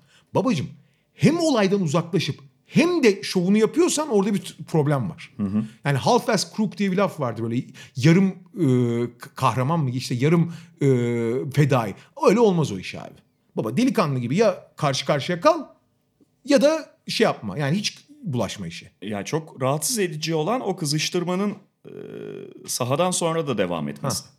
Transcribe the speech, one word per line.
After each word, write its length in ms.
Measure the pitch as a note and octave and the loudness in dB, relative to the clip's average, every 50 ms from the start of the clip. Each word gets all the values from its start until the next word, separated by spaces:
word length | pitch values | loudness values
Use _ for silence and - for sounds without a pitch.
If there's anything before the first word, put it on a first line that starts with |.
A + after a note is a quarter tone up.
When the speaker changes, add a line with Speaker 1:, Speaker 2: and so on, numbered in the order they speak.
| _ _ _ _ _ _ - | _ _ _ _ _ _ -2
Speaker 1:
Babacım, 320 | - - C4 G#3 C3+ - - - - _ _ _ _ _ _ _ | 0 0 0 0 -2 -2 -6 -10 -16 _ _ _ _ _ _ _
hem 240 | - C#3+ A#3 D#4+ E4+ | 2 4 4 4 4
olaydan 440 | E4 D#4+ C4+ A3 G3 F#3 G3+ G3+ | 2 2 4 4 2 2 2 0
uzaklaşıp 580 | F#3 D3 C#3+ E3+ E3+ E3+ G3+ E3 - - - - - - _ _ _ | 0 0 0 -2 -2 -2 -2 -2 -2 -2 -6 -10 -12 -20 _ _ _
hem 360 | - - G3+ D#4 F4 F4+ E4 | -2 2 2 4 4 4 4
de 200 | B3+ G#3+ F#3+ - | 4 4 4 2
şovunu 360 | - - - F#3 E3+ F#3+ G#3 A3 | -2 -6 -2 0 2 2 2 4
yapıyorsan 500 | A3 G#3 - D4+ F4+ C#4+ - D4 D#4 D4+ | 2 2 2 2 2 2 2 -2 -2 0
orada 260 | A3+ G3 F#3+ A3+ C#4 | 0 0 2 2 0
bir 40 | F#3 | -2
t-, 260 | - - - - D3 | -4 -8 -14 -16 -8
problem 460 | - - D#3+ C3+ D3 D3 C3 G#2+ E2+ | -2 0 0 2 2 0 0 -2 -4
var. 240 | D#2 - - - _ | -8 -12 -16 -14 _
Speaker 2:
Hı 60 | - | -6
hı. 220 | G#2 F#2+ G#2 G#2+ A2 - - - - | -4 -2 -2 -2 -2 -4 -8 -6 -2
Speaker 1:
Yani 140 | C#3+ C#3+ C3 | -2 0 0
half-ass 580 | - G3+ B3 A#3 B3 - A3 E3+ - - - | 2 4 2 2 2 2 0 0 -2 -4 -4
crook 220 | G#3+ A3 F#3 - - | -4 -4 -4 -2 -2
diye 140 | G3+ G3 | -2 -2
bir 40 | F3+ | 0
laf 240 | G3+ G3+ - - D3+ | 0 0 0 -2 -4
vardır 220 | C3+ A#2 G#2+ A2+ | -4 -4 -4 -4
böyle 200 | A2+ A2+ A#2 B2+ - - - - - - - | -4 -4 -4 -4 -4 -6 -10 -20 -20 -16 -4
yarım, 300 | B2+ C3 D#3+ E3 G3 G3 | 2 4 6 6 6 6
e, 380 | F#3+ F3 - - - - G3 E3 C3 B2+ B2 B2 A#2+ A#2 A#2 A#2+ A#2+ A#2+ - | 2 0 -4 -12 -12 -4 0 2 2 4 4 2 2 0 0 -2 -4 -6 -12
k-, 160 | - - _ | -20 -18 _
kahraman 460 | - B2+ B2+ A2 B2+ B2+ C#3 E3+ E3 | -2 -2 0 0 0 0 0 0 0
mı, 100 | C#3+ B2 | 0 -2
işte 240 | A#2+ B2 - - C3+ | -2 -4 -6 -4 -2
yarım, 380 | A2+ C3+ D#3 E3+ F3 E3 E3+ - - - - _ - | 0 2 2 4 4 2 0 -4 -12 -18 -16 _ 0
e, 60 | C#3+ C3+ C3 B2 A#2+ A#2+ A#2+ A#2 A#2 A2+ A#2+ C3+ E3+ C#3 - | 2 2 4 4 2 0 0 0 -2 -2 -2 -2 -4 -2 2
fedai. 400 | C#3+ D#3 B2+ C#3 B2 A2 G2+ F#2 - - _ - - - B3 | 2 2 4 2 0 0 -2 -8 -12 -16 _ -6 0 4 4
Öyle 120 | F#3+ A#3+ | 6 6
olmaz 320 | A#3+ G3+ F3+ E3 C#3 G#2+ | 6 4 4 2 0 -2
o 60 | G#2 F#2 | -2 -6
iş 160 | - - - | -10 -10 -12
abi. 200 | D#2+ - - - - _ _ _ _ _ _ - | -12 -14 -16 -18 -20 _ _ _ _ _ _ -6
Baba 200 | - - A2 B2+ | -6 -4 -2 0
delikanlı 420 | F3+ B3+ C4+ F#3+ A3 F3 D3 C3+ B2+ | 0 2 2 2 2 0 0 0 -2
gibi 180 | A#2+ A#2 C#3+ | -2 -2 0
ya 320 | G3+ A3+ G3+ F#3 - - - _ | 2 2 2 2 -2 -6 -20 _
karşı 300 | - D#3 C#3 C3+ - - | -4 -2 -2 -2 -2 -2
karşıya 340 | - D3+ C#3 - - F3 E3+ | -2 -2 -2 -2 -4 -2 2
kal 200 | C#4+ D4+ F4 D#4+ - - - _ _ _ _ _ _ _ _ _ _ _ _ _ - | 2 2 2 2 -2 -12 -16 _ _ _ _ _ _ _ _ _ _ _ _ _ 0
ya 180 | B3 C#4 B3 | 4 4 6
da 340 | C4 D4+ D#4+ D#4 - - _ _ _ - | 6 4 2 2 -4 -10 _ _ _ -6
şey 160 | - - A3 | -2 0 0
yapma. 340 | E3 - - - - F2+ C#3+ | 0 0 -2 -6 -8 -6 -4
Yani 200 | D3 C3+ E3 G#3 | -2 0 0 -2
hiç 200 | G3 - - - - - D4 D4+ | -2 -4 -8 -10 -18 -20 -20 -14
bulaşma 440 | C4+ F3 B2 A#2 G2 - - G#2 F2+ | -8 -4 -2 -2 -2 -4 -6 -8 -10
işe. 240 | E2 E2+ - - - _ - | -12 -12 -14 -16 -20 _ -14
Speaker 2:
Ya 220 | F#2 G#2+ G#2 G2+ F#2+ | -10 -8 -8 -8 -6
çok 380 | - D3 E3 D#3 - - - | -4 -6 -6 -6 -8 -8 -4
rahatsız 360 | B2+ C3 C#3+ D#3 - - B3+ G#3+ | -2 -2 -2 -2 -2 -4 -2 -2
edici 360 | F#3+ E3+ D#3 D3+ D#3 D#3+ E3 | -2 -2 -4 -6 -6 -4 -2
olan 260 | D#3 D#3 F#3+ A#3+ C4 | -2 -2 -2 -2 -4
o 160 | - G3 F3+ | -4 -4 -4
kızıştırmanın, 800 | - D#3+ C#3 D3 D#3 D#3 - - F3+ F3 F3 F3+ F#3 G#3 G3+ - - - _ _ _ - | -4 -4 -2 -2 -2 -2 -2 -2 -2 -2 -2 -2 -2 -2 -4 -6 -8 -14 _ _ _ -20
e, 60 | - - G1+ G1+ - A1 A1+ G#1+ G#1 G1+ G1+ G1+ - - - - | -18 -16 -16 -14 -14 -14 -14 -12 -12 -12 -14 -14 -16 -18 -16 -10
sahadan 440 | - - - B2+ A#2+ C#3 D#3 F3+ F#3 | -8 -6 -4 -2 0 0 0 0 0
sonra 360 | F3+ - F3 E3 D#3+ E3 D#3 | 0 -2 -2 -2 -2 -2 -2
da 120 | C#3+ A#2 G2+ | -2 -4 -4
devam 300 | F3+ F2 F2 D#2+ D2 C#2+ | -4 -6 -6 -4 -6 -6
etmesi. 340 | C#2+ - - C3+ A2 - | -8 -6 -6 -6 -4 -6
Speaker 1:
Ha. 80 | - - _ | -8 -12 _